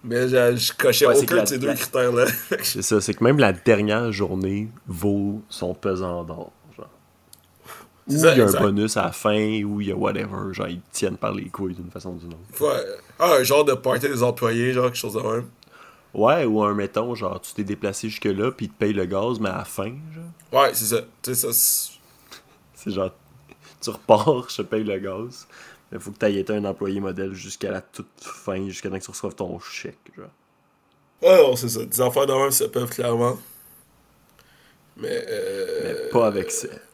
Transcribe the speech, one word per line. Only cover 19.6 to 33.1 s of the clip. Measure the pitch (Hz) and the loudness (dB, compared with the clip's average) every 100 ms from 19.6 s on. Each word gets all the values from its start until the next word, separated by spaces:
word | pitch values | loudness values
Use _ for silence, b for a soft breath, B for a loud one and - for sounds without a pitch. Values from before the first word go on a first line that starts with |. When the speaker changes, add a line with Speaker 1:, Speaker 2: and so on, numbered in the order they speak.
Speaker 2:
fin, | 98 - 101 131 156 | -8 -8 -8 -10 -16
genre. | 156 170 - _ 131 | -16 -18 -20 _ 4
Speaker 1:
Ouais, | 139 | 4
c'est | - 110 | 2 -2
ça. | 113 - _ | -2 -4 _
Tu | - | -6
sais, | |
ça, | 123 - | -4 0
c'est | 113 - - - - _ B B B B B _ | 0 2 0 -4 -14 _ B B B B B _
Speaker 2:
C'est | - 104 | -14 -8
genre, | 95 95 - _ - - - b b | -4 -6 -8 _ -20 -20 -20 b b
tu | - | -12
repars, | 107 - 107 110 127 120 | -10 4 4 6 0 -2
je | - | -8
te | |
paye | 101 110 | -4 -2
le | 107 98 | -2 -4
gaz, | 98 95 120 - - B B B _ | -6 -8 -10 -14 -20 B B B _
mais | - | -14
faut | - | -14
que | 104 | -2
t'ailles | 107 101 | 0 0
être | 95 | -2
un | 107 101 | -2 -2
employé | 95 101 98 | -4 -4 -4
modèle | 98 92 95 | -4 -6 -8
jusqu'à | 95 95 - 98 | -8 -14 -8 -6
la | 95 | -6
toute | - - - _ | -10 -18 -18 _
fin, | - - - 95 98 | -18 -12 -6 -6 -6
jusqu'à | 90 101 | -8 -8
temps | 95 | -8
que | |
tu | - | -10
reçoives | - 101 - | -10 -10 -8
ton | 95 87 | -10 -8
chèque, | - - - - - - | -12 -14 -14 -18 -20 -20
genre. | - _ _ _ _ _ _ _ _ _ | -20 _ _ _ _ _ _ _ _ _
Speaker 1:
Ouais, | 170 185 | 8 8
non, | 139 127 | 8 4
c'est | 123 | -2
ça. | 117 | -6
Des | 101 107 | -4 0
affaires | 123 135 139 | 0 2 2
de | |
même, | 135 139 | 2 2
ça | 131 110 | 2 0
peuvent | 123 123 | -2 -4
clairement. | - 123 | -4 -2